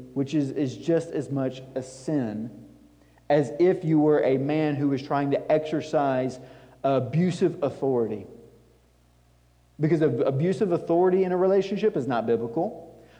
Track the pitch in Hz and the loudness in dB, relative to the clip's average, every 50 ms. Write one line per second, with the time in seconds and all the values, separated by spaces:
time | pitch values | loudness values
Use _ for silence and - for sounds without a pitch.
0 | 127 - - 139 139 135 160 156 143 131 127 - 147 127 113 - - - 170 160 | -16 -8 -4 -4 -4 -2 0 0 0 0 -2 -2 -4 -4 -4 -6 -2 0 0 0
1 | 165 - - 156 131 - 139 139 131 131 127 - - - - 131 127 - - - | 0 -2 -6 -6 -6 -4 -4 -4 -4 -4 -6 -8 -12 -10 -8 -8 -8 -10 -14 -12
2 | - - 156 143 123 110 104 107 113 131 - - - - - - - - _ _ | -6 -4 -2 -2 -2 -2 -4 -8 -8 -10 -12 -16 -20 -20 -20 -20 -20 -20 _ _
3 | _ _ _ _ _ - 143 151 143 117 - - 175 185 185 - - 156 160 151 | _ _ _ _ _ 2 2 2 2 0 0 2 2 2 2 2 0 2 4 4
4 | 147 151 151 147 - 127 135 131 135 143 151 156 156 151 143 135 143 143 139 127 | 6 6 4 4 4 2 2 2 0 0 0 0 0 0 0 0 0 0 0 -2
5 | 139 - 151 139 143 139 139 139 - - 156 156 156 - 170 151 - - - 151 | -2 -2 -2 0 0 0 -2 -2 0 2 0 0 0 -2 -4 -6 -4 -2 -2 0
6 | 143 139 131 127 127 131 - - - - - - - - - - - 139 139 131 | 0 0 0 0 -2 -4 -6 -10 -16 -20 -20 -20 -20 -20 -10 -4 -2 0 0 0
7 | 117 113 110 160 180 180 170 - 196 165 - - - 131 - - 139 135 131 120 | 0 0 0 0 2 0 0 0 0 0 0 -2 -4 -4 -4 -2 -2 0 0 0
8 | 113 104 107 101 98 - - - - - - - _ _ _ _ _ _ _ _ | 0 -2 -4 -6 -10 -14 -18 -20 -20 -20 -20 -20 _ _ _ _ _ _ _ _
9 | _ _ _ _ _ _ _ _ _ _ _ _ _ _ _ - 147 156 170 151 | _ _ _ _ _ _ _ _ _ _ _ _ _ _ _ -2 0 2 4 4
10 | 160 151 - 123 139 139 131 135 160 185 190 - 226 180 170 160 - - 165 170 | 4 4 2 2 0 0 2 2 2 2 2 2 0 0 0 0 0 2 2 4
11 | 185 185 180 190 190 180 180 180 185 190 196 202 190 196 214 185 214 214 202 160 | 4 4 4 4 2 2 2 2 2 4 4 2 2 0 -2 0 0 0 0 0
12 | 127 127 127 117 110 117 117 110 117 117 - 165 165 - - - - - - - | -2 -2 -2 -2 0 0 0 0 -2 -2 -4 -4 -4 -4 -6 -10 -16 -20 -20 -20
13 | - - - - | -20 -20 -20 -12